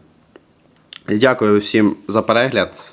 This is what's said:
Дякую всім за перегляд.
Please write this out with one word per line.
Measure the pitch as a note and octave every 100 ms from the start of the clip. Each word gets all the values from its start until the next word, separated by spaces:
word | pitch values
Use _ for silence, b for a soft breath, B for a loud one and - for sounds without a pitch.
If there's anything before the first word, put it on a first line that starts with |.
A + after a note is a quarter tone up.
| _ _ _ - _ _ _ _ _ - -
Дякую | G#2+ B2+ B2 G#2+ G#2
всім | G#2 A2 G#2 - -
за | G#2+
перегляд. | G#2+ A2+ C3 A2+ F#2 - -